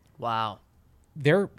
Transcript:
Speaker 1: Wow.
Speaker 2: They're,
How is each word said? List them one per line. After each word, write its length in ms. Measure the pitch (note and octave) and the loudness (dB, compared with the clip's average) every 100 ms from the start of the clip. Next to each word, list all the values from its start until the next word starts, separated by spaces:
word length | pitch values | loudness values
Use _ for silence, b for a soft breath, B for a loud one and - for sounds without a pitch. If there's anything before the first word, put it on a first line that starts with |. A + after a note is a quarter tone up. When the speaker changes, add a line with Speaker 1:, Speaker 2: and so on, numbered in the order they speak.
| _ - | _ -10
Speaker 1:
Wow. 420 | A#2 A2+ A2 F#2+ _ _ _ _ _ D#3 | -4 -2 -4 -6 _ _ _ _ _ -4
Speaker 2:
They're, 340 | C#3+ F#3 G3 | 2 2 2